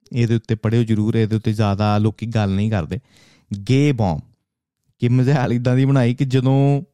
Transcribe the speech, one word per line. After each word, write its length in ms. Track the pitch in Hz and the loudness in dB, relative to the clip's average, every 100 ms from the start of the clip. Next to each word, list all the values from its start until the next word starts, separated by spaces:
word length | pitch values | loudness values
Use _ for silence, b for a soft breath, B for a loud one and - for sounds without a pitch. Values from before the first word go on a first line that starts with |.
| - | -8
ਇਹਦੇ 220 | 123 117 117 | -2 0 -2
ਉੱਤੇ 200 | - 110 | -2 -4
ਪੜ੍ਹਿਓ 280 | 107 117 | 0 0
ਜ਼ਰੂਰ, 320 | 113 107 107 113 | 0 0 0 0
ਇਹਦੇ 200 | 107 110 | 0 -2
ਉੱਤੇ 180 | 113 | -2
ਜ਼ਿਆਦਾ 440 | 107 104 98 104 104 | 0 0 0 0 0
ਲੋਕੀ 280 | 107 - 113 | 0 -2 -4
ਗੱਲ 240 | 113 101 | -2 0
ਨਹੀਂ 220 | 95 107 | 0 -2
ਕਰਦੇ। 280 | 107 78 92 b b b b - 101 98 | -2 -4 -8 b b b b -12 -8 0
ਗੇ 220 | 131 147 | 2 2
ਬੰਬ 300 | 123 98 76 - _ _ _ _ _ _ _ | 0 -2 -2 -8 _ _ _ _ _ _ _
ਕਿ 100 | 120 | 0
ਮਿਜ਼ਾਈਲ 440 | 127 127 143 123 | 2 2 0 0
ਇੱਦਾਂ 220 | 120 123 127 | 0 0 2
ਦੀ 100 | 135 | 2
ਬਣਾਈ 300 | 139 120 123 | 2 2 0
ਕਿ 100 | 139 | -2
ਜਦੋਂ 580 | 131 127 135 139 143 - | 0 2 2 2 0 -4